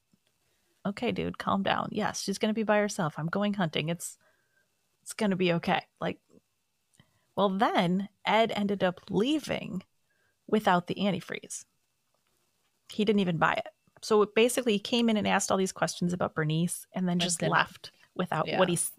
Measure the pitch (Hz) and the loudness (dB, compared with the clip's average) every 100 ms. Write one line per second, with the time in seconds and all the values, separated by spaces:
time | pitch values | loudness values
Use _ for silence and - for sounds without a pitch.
0 | _ _ _ _ _ _ _ _ 196 202 | _ _ _ _ _ _ _ _ -8 -4
1 | 240 180 170 180 - 190 196 - - - | -4 -2 -4 -4 -2 0 0 -2 -2 -4
2 | 208 - - 196 220 220 214 208 208 - | -4 -4 -6 -2 -2 0 2 2 2 -2
3 | 160 - 156 196 208 202 165 160 151 175 | -4 -4 -4 0 0 0 -2 0 -2 -4
4 | - - _ _ _ _ _ _ _ _ | -8 -16 _ _ _ _ _ _ _ _
5 | - - 214 185 180 170 180 170 - _ | -16 -4 0 2 2 2 2 0 -2 _
6 | 170 - _ _ _ _ _ _ _ _ | -6 -6 _ _ _ _ _ _ _ _
7 | _ _ _ - 202 190 254 370 175 185 | _ _ _ 0 0 2 0 2 2 2
8 | 196 _ - 208 226 208 202 202 185 180 | -2 _ 0 2 2 0 -2 0 0 -2
9 | - 185 240 311 - - - 185 - _ | -4 -2 0 0 -2 -6 -6 -10 -12 _
10 | _ _ _ _ - 214 208 180 - - | _ _ _ _ -2 0 4 2 2 -2
11 | 202 180 - - - - - _ _ _ | -2 -2 -4 -12 -12 -16 -16 _ _ _
12 | _ _ _ _ _ _ _ _ - - | _ _ _ _ _ _ _ _ -10 0
13 | 214 202 185 165 165 - - - _ _ | 2 2 2 2 2 0 -4 -12 _ _
14 | - 214 208 - 240 247 240 208 - 240 | 2 4 4 4 2 2 0 0 0 0
15 | 233 214 196 190 - 196 190 - 165 - | 2 2 2 0 2 0 0 -2 -4 -2
16 | 175 175 - - 156 160 175 - - 190 | -2 0 -2 -2 0 0 0 -4 -10 -6
17 | 180 175 180 170 160 165 - - - - | -2 0 -2 -2 0 2 0 -4 -20 -20
18 | _ - 180 160 160 151 180 170 - | _ -6 -4 -2 -2 2 2 2 -2